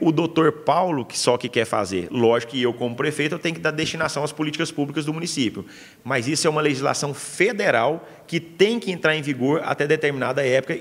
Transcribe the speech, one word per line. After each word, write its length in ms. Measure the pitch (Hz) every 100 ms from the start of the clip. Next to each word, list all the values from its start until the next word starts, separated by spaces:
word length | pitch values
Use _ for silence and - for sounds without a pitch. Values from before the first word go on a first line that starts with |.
o 100 | 170
doutor 400 | 156 165 165 151
Paulo 540 | - - 156 185 147
que 120 | 113 -
só 220 | - 120
que 100 | 120
quer 160 | 123
fazer. 440 | 113 107 98 95 87
Lógico 400 | 123 113 117 117
que 100 | 135
eu, 140 | 120
como 220 | 117 123 120
prefeito, 400 | 151 147 147 131
eu 20 |
tenho 160 | 170
que 60 | 165
dar 100 | 160
destinação 540 | 151 160 165 156 143
às 80 | 147
políticas 400 | - 156 147 160
públicas 320 | - 147 151
do 100 | 151
município. 500 | 160 170 151 110 98 92 - - -
Mas 240 | 123 131 117
isso 180 | 156
é 60 | 165
uma 100 | 151
legislação 540 | 151 131 135 127 143
federal 920 | 135 - - 196 208 196 120 123 165 - - -
que 140 | 170
tem 400 | 165 - 208 233
que 100 | 190
entrar 240 | 175 156
em 80 | 156
vigor 400 | 143 131 131 156
até 220 | - 135 151
determinada 580 | 156 151 135 123 131
época 320 | 135 131 135 165